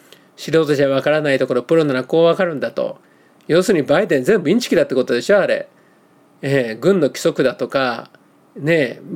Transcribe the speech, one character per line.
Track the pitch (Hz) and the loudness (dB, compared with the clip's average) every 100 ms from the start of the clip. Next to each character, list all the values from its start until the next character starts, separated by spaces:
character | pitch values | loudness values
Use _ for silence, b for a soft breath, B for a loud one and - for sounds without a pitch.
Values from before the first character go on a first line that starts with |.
| b b b - | b b b -16
素 | - | -2
人 | 160 151 | 0 2
じ | 143 | 2
ゃ | 139 | 2
わ | 135 | 2
か | 139 | 0
ら | 151 | 0
な | 151 | 0
い | 135 | 0
と | 131 | 0
こ | |
ろ、 | 123 | -2
プ | 123 165 | 0 2
ロ | |
な | 151 | 2
ら | 127 | -2
こ | 127 160 | 0 2
う | |
わ | 170 165 | 2 2
か | |
る | 180 | -2
ん | 147 | -4
だ | 117 | -6
と。 | - 65 - b b b b - | -4 -6 -8 b b b b 0
要 | 165 | 0
す | 185 | 2
る | 185 | 0
に | 131 | 2
バ | 147 | 0
イ | 202 | 2
デ | 151 | 0
ン | |
全 | 127 214 | 2 0
部 | 143 | 2
イ | |
ン | 214 | 0
チ | - | 0
キ | 185 | 0
だ | |
っ | 143 | 2
て | |
こ | 131 | 0
と | 123 | 0
で | 120 | -2
し | - | 2
ょ、 | 196 | 2
あ | 151 | 2
れ。 | 107 - b b b b _ _ _ | -2 -6 b b b b _ _ _
え | 139 139 117 | -2 -2 -2
え、 | 110 | -2
軍 | 139 196 | 0 2
の | 143 | 0
規 | - | 0
則 | 170 - | -4 0
だ | 131 | -2
と | - 123 | -2 -4
か、 | 139 131 117 - - _ _ _ - | -2 -4 -4 -10 -20 _ _ _ -8
ね、 | 147 165 127 - - | -2 0 0 -4 -12